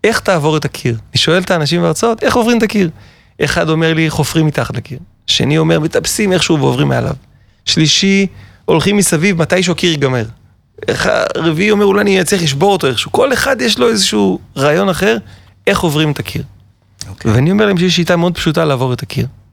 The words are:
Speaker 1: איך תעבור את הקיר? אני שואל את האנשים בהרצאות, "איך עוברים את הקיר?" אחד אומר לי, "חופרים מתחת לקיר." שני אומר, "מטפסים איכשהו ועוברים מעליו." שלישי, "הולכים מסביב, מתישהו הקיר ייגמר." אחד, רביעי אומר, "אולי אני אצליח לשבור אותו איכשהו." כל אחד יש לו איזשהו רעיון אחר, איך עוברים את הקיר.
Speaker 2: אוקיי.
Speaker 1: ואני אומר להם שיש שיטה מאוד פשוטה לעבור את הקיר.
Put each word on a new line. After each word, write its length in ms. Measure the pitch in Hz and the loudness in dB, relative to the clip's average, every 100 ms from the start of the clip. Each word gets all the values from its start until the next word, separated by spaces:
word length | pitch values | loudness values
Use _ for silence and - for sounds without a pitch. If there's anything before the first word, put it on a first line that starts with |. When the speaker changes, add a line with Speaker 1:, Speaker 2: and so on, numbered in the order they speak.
Speaker 1:
איך 160 | 208 226 | 0 0
תעבור 360 | - 180 147 156 | 0 2 2 0
את 80 | |
הקיר? 280 | - - 131 | -2 -4 -4
אני 240 | 113 - 120 | -4 -6 -2
שואל 240 | - 175 | 2 0
את 80 | 185 | 2
האנשים 320 | 180 147 170 | -2 0 0
בהרצאות, 400 | 170 151 233 226 | 0 0 0 0
"איך 140 | - 254 | 0 0
עוברים 220 | 226 240 | 2 2
את 40 | |
הקיר?" 280 | 220 214 175 - - - _ - | 2 0 -2 -4 -20 -20 _ -4
אחד 240 | 143 175 165 | -2 0 0
אומר 260 | 160 165 | 0 0
לי, 160 | 160 160 | 0 0
"חופרים 360 | - 143 165 156 | 0 -2 0 0
מתחת 300 | 143 120 113 | 0 -4 -6
לקיר." 220 | - 127 - _ - | -10 -16 -16 _ -4
שני 320 | - 131 160 | 0 2 2
אומר, 220 | 160 165 | 2 2
"מטפסים 520 | 160 - 160 - 208 | 2 -2 -2 -2 0
איכשהו 260 | 180 - 160 | 0 2 2
ועוברים 280 | 135 127 143 | 2 0 0
מעליו." 260 | 123 117 - _ _ _ _ | 0 -2 -6 _ _ _ _
שלישי, 600 | - - 156 - 196 196 196 - - - | -4 0 2 2 2 2 0 -4 -20 -12
"הולכים 320 | - 156 170 208 | 0 2 2 0
מסביב, 460 | 190 160 190 170 | 2 2 0 0
מתישהו 300 | 151 185 180 | 0 0 0
הקיר 180 | 170 180 | 0 0
ייגמר." 340 | 156 139 127 113 - _ _ _ - - | 0 0 -2 -4 -10 _ _ _ -12 -6
אחד, 340 | - - 113 - - | -2 0 0 -2 -2
רביעי 340 | 165 156 208 | -2 0 0
אומר, 140 | 202 | 2
"אולי 160 | 202 196 | 2 2
אני 200 | 202 190 | 2 2
אצליח 220 | 180 196 | 0 0
לשבור 300 | 165 139 196 | -2 0 2
אותו 140 | 190 143 | 2 0
איכשהו." 260 | 117 - | -2 -4
כל 200 | - 277 | 0 0
אחד 280 | 254 269 254 | 0 -2 -2
יש 180 | 247 208 | -2 0
לו 100 | 240 | 0
איזשהו 500 | 220 190 214 196 180 - - | 2 0 0 0 0 -6 -2
רעיון 320 | 139 160 196 | 0 2 0
אחר, 280 | 160 202 226 - - - _ - | 0 0 0 -6 -20 -20 _ -2
איך 140 | 196 | 0
עוברים 320 | 175 147 151 | 0 0 -2
את 60 | 143 | -2
הקיר. 240 | - - - - _ _ _ _ - | -6 -8 -10 -16 _ _ _ _ -16
Speaker 2:
אוקיי. 240 | - 120 | -6 0
Speaker 1:
ואני 180 | 110 147 | 2 2
אומר 160 | 202 208 | 2 2
להם 120 | 185 | 2
שיש 180 | 180 170 | 2 2
שיטה 200 | 165 175 | 2 2
מאוד 180 | 175 | 2
פשוטה 300 | 170 175 156 | 0 -2 0
לעבור 280 | 160 135 127 | 0 0 -2
את 100 | 123 | -4
הקיר. 240 | - - 131 - _ | -6 -6 -6 -8 _